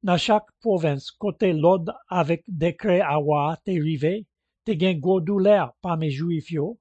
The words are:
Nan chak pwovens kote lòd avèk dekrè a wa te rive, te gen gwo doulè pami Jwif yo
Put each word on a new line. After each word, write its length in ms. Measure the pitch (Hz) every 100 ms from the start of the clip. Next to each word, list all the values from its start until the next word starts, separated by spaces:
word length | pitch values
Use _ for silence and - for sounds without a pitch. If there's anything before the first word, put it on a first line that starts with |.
Nan 140 | 202 180
chak 260 | - 214 - _
pwovens 460 | 233 190 160 139 -
kote 380 | _ 208 165 202
lòd 380 | 156 165 190 165 - _
avèk 340 | 180 151 170 -
dekrè 460 | 175 170 170 214 180
a 160 | 175 147
wa 220 | 147 147 143 165
te 180 | -
rive, 380 | 180 151 156 151 202 202 _ _ _ -
te 60 | 180
gen 240 | 185 170
gwo 160 | 156 190
doulè 380 | 160 202 190 208 139 _
pami 320 | 185 160 156
Jwif 420 | 135 170 165 -
yo 140 | 165 165 233